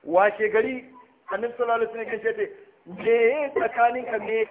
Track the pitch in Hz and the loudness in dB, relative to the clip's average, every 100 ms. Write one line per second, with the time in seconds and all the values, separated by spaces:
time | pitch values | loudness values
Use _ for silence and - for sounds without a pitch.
0 | 143 175 202 208 214 214 254 254 - - | 4 4 4 2 0 2 0 -4 -12 -20
1 | - _ - 196 233 233 233 233 220 220 | -20 _ -8 -6 -6 -4 0 0 -2 -4
2 | 220 220 226 214 202 - - _ - 185 | -8 -4 -4 -4 -6 -8 -20 _ -18 -6
3 | 214 233 233 294 277 - 220 - 240 247 | 2 4 4 2 -2 -2 -2 2 2 2
4 | 240 220 208 220 220 | -6 -6 -4 -2 0